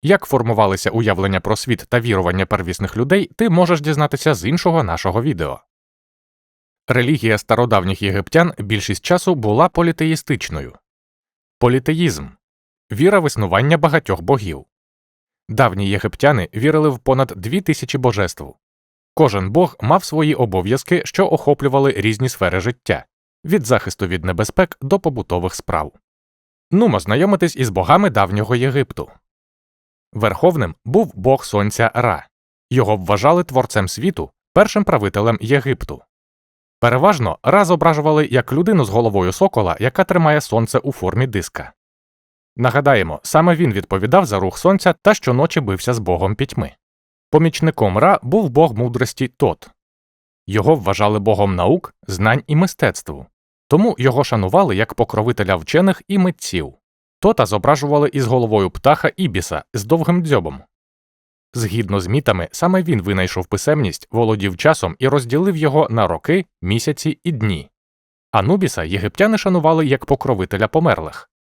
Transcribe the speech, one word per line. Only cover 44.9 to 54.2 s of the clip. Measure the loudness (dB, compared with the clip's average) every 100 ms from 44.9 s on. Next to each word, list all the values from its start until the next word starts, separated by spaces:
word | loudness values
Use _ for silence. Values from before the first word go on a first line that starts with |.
та | 2 2
щоночі | 2 0 0 0 -2
бився | -4 -4 -2
з | -4
богом | -2 -2 0 -2
пітьми. | -4 -4 -8 _ _ _ _ _ _
Помічником | 2 2 0 -2 0 0 2
Ра | 2 2
був | 0 -2 0
бог | 2 2
мудрості | 2 -4 -2 -4 -4 -8
Тот. | _ -2 -2 -12 _ _ _ _ _ _ _ -6
Його | -2 2 2
вважали | 2 0 0 0
богом | 0 2 0 0
наук, | 0 0 -2 _ -10
знань | -2 0 0 0
і | 0
мистецтву. | 0 0 -4 -4 -10 -14 -16 _ _ _ _
Тому | 2 2 2
його | 0 2